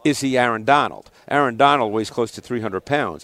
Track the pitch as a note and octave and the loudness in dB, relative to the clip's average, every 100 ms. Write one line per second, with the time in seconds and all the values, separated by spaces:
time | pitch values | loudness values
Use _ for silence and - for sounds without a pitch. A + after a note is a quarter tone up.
0 | D#3 C#3 C#3 B2+ B2 A2+ A2 D3 A#2 A1 | -2 -2 0 2 2 0 2 2 2 -6
1 | - _ - C#3+ C#3 A2+ C#3+ C#3+ A2 G#2+ | -20 _ -4 0 0 4 4 4 2 -2
2 | G#2+ - A2+ - - B2 A2 F#2+ - C#3+ | -4 -2 -4 -4 -8 -6 -4 -6 -2 -2
3 | A#2 D2+ | -2 -6